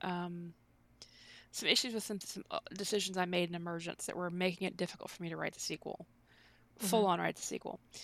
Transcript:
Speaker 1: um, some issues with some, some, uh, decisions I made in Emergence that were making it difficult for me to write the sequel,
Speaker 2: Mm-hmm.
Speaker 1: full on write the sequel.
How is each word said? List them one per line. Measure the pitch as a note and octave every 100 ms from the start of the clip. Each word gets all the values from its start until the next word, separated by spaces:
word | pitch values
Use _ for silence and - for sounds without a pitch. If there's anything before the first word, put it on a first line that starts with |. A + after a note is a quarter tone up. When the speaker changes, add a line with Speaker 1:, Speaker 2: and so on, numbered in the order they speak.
Speaker 1:
um, | F#3 F3 F3 F3 E3+ - _ _ - - - - - - -
some | - F3+
issues | - B3+
with | A3+
some, | - G#3
some, | - - -
uh, | - -
decisions | G3 G3 G#3 F#3 F#3
I | F3+
made | F3+ E3+
in | E3+
Emergence | E3+ E3+ E3+ - -
that | -
were | F3
making | F3 F#3 F3 F#3
it | F3
difficult | F3+ - -
for | -
me | E3+
to | D#3+
write | D#3
the | -
sequel, | - - - - - _ _ - - - - -
Speaker 2:
Mm-hmm. | G3+
Speaker 1:
full | A3 G3
on | E3+
write | E3+ -
the |
sequel. | - - - - _ -